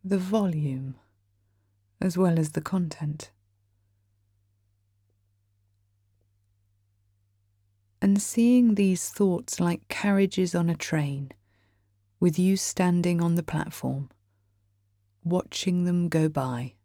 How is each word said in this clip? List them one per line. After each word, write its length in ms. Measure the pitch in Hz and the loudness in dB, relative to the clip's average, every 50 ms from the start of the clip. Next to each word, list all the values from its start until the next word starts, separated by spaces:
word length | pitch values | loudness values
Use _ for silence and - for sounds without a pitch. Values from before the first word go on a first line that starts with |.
| - | -2
the 120 | 185 202 | 0 -2
volume, 760 | 190 185 185 208 220 202 185 160 156 147 143 131 131 135 135 131 _ _ _ _ _ _ _ _ _ _ _ _ _ _ _ _ _ _ _ _ _ | -2 0 0 0 0 0 0 0 0 -2 -2 -4 -4 -8 -10 -12 _ _ _ _ _ _ _ _ _ _ _ _ _ _ _ _ _ _ _ _ _
as 160 | - 190 165 | -4 -2 0
well 200 | 175 190 180 165 | 2 2 2 4
as 140 | 165 160 151 | 2 0 0
the 80 | - 160 | -4 -6
content. 720 | 156 - 190 185 175 156 - - 160 147 147 151 - - _ _ _ _ _ _ _ _ _ _ _ _ _ _ _ _ _ _ _ _ _ _ _ _ _ _ _ _ _ _ _ _ _ _ _ _ _ _ _ _ _ _ _ _ _ _ _ _ _ _ _ _ _ _ _ _ _ _ _ _ _ _ _ _ _ _ _ _ _ _ _ _ _ _ _ _ _ _ _ _ _ _ _ _ _ _ _ _ _ _ _ _ _ _ | -6 -4 -2 -2 -2 -4 -6 -6 -6 -6 -6 -8 -12 -18 _ _ _ _ _ _ _ _ _ _ _ _ _ _ _ _ _ _ _ _ _ _ _ _ _ _ _ _ _ _ _ _ _ _ _ _ _ _ _ _ _ _ _ _ _ _ _ _ _ _ _ _ _ _ _ _ _ _ _ _ _ _ _ _ _ _ _ _ _ _ _ _ _ _ _ _ _ _ _ _ _ _ _ _ _ _ _ _ _ _ _ _ _ _
And 200 | - 196 196 202 | 2 2 2 2
seeing 540 | - - - 233 233 240 247 247 247 233 208 | 0 -2 0 2 4 6 6 6 6 4 4
these 340 | 196 202 190 185 175 - - | 4 4 2 2 0 -4 -10
thoughts 520 | - - 202 190 180 170 - - - - | -2 0 2 2 2 -2 -4 -8 -4 -2
like 260 | 175 175 170 - _ | -2 -2 -2 -4 _
carriages 680 | _ - - - 208 202 196 196 190 - - 185 175 175 | _ -8 -4 0 0 2 2 2 2 2 -2 -2 0 0
on 160 | 175 170 170 | 0 0 0
a 60 | 165 | -2
train, 560 | 151 - - 165 156 147 143 139 139 139 135 - _ _ _ _ _ _ _ _ _ _ _ _ _ _ _ _ _ | -2 -4 -4 -2 -2 -2 -2 -4 -8 -10 -12 -16 _ _ _ _ _ _ _ _ _ _ _ _ _ _ _ _ _
with 180 | 180 180 156 | 2 2 2
you 200 | - 180 190 196 | 4 2 2 2
standing 640 | 190 - - - - 185 180 175 175 175 180 175 170 | 2 -2 -4 -2 0 2 2 2 2 2 0 0 0
on 140 | 170 170 170 | 2 2 0
the 80 | 170 160 | 0 -2
platform, 680 | - - 156 - 170 - - - 127 131 139 139 - _ _ _ _ _ _ _ _ _ _ _ _ _ _ _ _ _ _ _ _ _ _ _ | -2 -4 -4 -4 -6 -8 -8 -6 -6 -6 -6 -8 -12 _ _ _ _ _ _ _ _ _ _ _ _ _ _ _ _ _ _ _ _ _ _ _
watching 640 | 165 175 180 - - - - - 190 180 180 175 | -2 -2 -2 -2 -4 -10 -6 -2 -2 0 0 0
them 240 | 175 175 175 175 170 | 0 0 0 0 0
go 180 | - 160 156 | 2 2 0
by. 460 | 160 156 143 131 127 123 120 127 131 _ _ | 2 0 -2 -4 -4 -6 -6 -8 -10 _ _